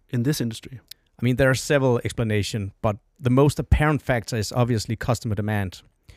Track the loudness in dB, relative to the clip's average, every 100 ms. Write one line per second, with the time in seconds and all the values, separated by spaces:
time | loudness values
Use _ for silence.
0 | _ -2 0 0 -4 -8 -14 -18 -20 -20
1 | _ -4 -2 2 2 2 2 2 2 0
2 | -2 -4 -2 0 -2 -4 -6 -4 -4 -4
3 | _ -4 2 4 4 2 0 2 4 0
4 | 0 -2 -2 -4 -2 0 0 0 -2 -4
5 | -2 -2 -2 -4 -2 -2 -4 -8 -20 _
6 | _